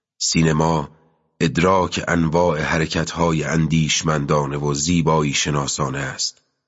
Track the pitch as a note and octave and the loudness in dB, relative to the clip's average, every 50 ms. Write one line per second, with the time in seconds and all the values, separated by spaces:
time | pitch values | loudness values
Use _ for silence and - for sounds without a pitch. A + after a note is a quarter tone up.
0 | _ _ _ - - - - E2+ D#2+ D#2+ D2+ D2+ D#2+ E2 D#2+ D#2 D2 - - _ | _ _ _ -6 -4 -2 2 2 2 2 2 2 2 2 0 0 -4 -6 -12 _
1 | _ _ _ _ _ _ _ - E2 D#2+ C2 E2 E2+ F#2 F#2+ F#2 F2 E2+ - - | _ _ _ _ _ _ _ -2 -2 0 2 2 4 4 4 4 2 0 -2 -4
2 | - - F2 E2+ E2 D#2+ D2 E2+ F2+ F2 D#2 D#2 D2+ C#2+ E2 D#2+ D#2+ D2+ - E2 | -2 0 0 2 2 2 2 2 2 2 2 0 -2 -2 0 0 0 0 -2 -2
3 | D#2+ - - E2+ E2+ E2 E2 D#2 C#2+ C#2 D#2 E2 D#2+ D2 D#2+ D#2+ D#2 D2 - - | -4 -2 -2 0 0 0 0 0 -2 0 0 0 2 2 2 2 2 2 0 -2
4 | - D#2+ D#2 D2 C#2+ C#2+ D#2 D2 C#2+ C#2 C#2+ C#2+ C#2+ D2 C#2+ C#2+ D2 E2 F2 E2 | 0 0 -2 0 0 0 0 0 0 -2 -4 -4 -2 -2 -2 -2 -2 0 0 2
5 | D2+ D#2 D#2+ D#2 D2+ C#2+ C2 - - D#2+ D2 D2 C#2 C2+ - - D2 C2+ C2 C#2 | 2 2 2 2 0 0 -2 -2 -2 -2 -2 -2 -2 -4 -4 -4 -4 -4 -4 -6
6 | C#2 - - - - - - _ _ _ _ _ _ | -6 -8 -6 -6 -6 -6 -6 _ _ _ _ _ _